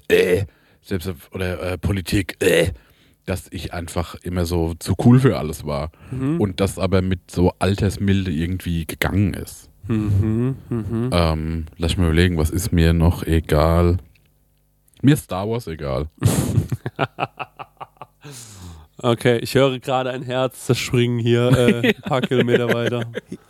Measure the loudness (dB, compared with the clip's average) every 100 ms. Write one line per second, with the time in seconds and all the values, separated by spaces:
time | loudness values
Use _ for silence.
0 | 2 2 4 0 -2 _ _ _ -8 -6
1 | -6 -10 -12 -8 -6 -4 -6 -4 -2 -4
2 | -2 -2 -4 -2 2 2 2 -4 _ _
3 | _ _ -6 -6 -8 -12 -10 -10 -6 -6
4 | -6 -10 -6 -4 -2 0 -2 -4 -4 4
5 | 6 8 6 2 -4 -8 -6 -6 -6 -12
6 | -12 -6 -4 0 -2 0 -2 -2 0 0
7 | 0 -4 -4 0 0 2 -2 0 0 0
8 | 0 0 0 -2 -4 -4 -4 -4 -4 -4
9 | -2 0 0 -2 -12 -16 -20 _ -4 -2
10 | 0 0 2 0 -2 -4 -6 -6 -4 -4
11 | -2 0 2 0 -2 -6 -8 -4 -2 2
12 | 2 4 2 2 -2 -2 0 4 4 6
13 | 4 2 0 0 2 2 4 4 4 2
14 | -4 _ _ _ _ _ _ _ _ _
15 | 2 2 -2 -6 -4 -4 -6 -8 -4 -4
16 | -4 _ 0 0 0 -2 -2 -8 -10 -6
17 | -6 -4 -10 -8 -16 -16 -20 _ -20 _
18 | -20 _ -20 -20 -20 -18 -18 -20 -20 -2
19 | 0 2 2 2 2 2 2 0 -2 -2
20 | -2 -6 -4 -2 -2 -4 -4 -2 0 0
21 | 2 0 2 2 4 4 4 2 0 -2
22 | -2 -2 0 0 2 2 2 0 -2 -4
23 | -6 -10 -14 -18